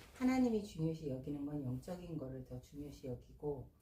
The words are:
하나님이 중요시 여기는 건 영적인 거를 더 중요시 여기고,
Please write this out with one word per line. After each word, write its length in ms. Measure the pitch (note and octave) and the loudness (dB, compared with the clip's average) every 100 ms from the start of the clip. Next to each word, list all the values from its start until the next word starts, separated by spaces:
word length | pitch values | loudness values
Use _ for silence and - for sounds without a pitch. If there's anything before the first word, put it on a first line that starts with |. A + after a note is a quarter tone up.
| - | -18
하나님이 500 | - B3+ C4 B3 A3 | 2 4 6 6 6
중요시 440 | - D#3+ D#3+ D#3+ D3+ | 2 0 0 2 -2
여기는 380 | C3 C#3 C#3+ C#3+ | -2 -2 -2 -2
건 180 | D3 | -2
영적인 540 | B2+ B2+ - F3+ F3 D#3 | 0 -2 -4 -6 -4 -4
거를 260 | C3 C3 B2+ | -4 -6 -8
더 140 | B2+ | -10
중요시 460 | - D3 C#3+ - B2+ | -10 -10 -10 -8 -6
여기고, 600 | B2 - - D3 C#3 A#2+ - | -6 -8 -6 -2 -2 -4 -16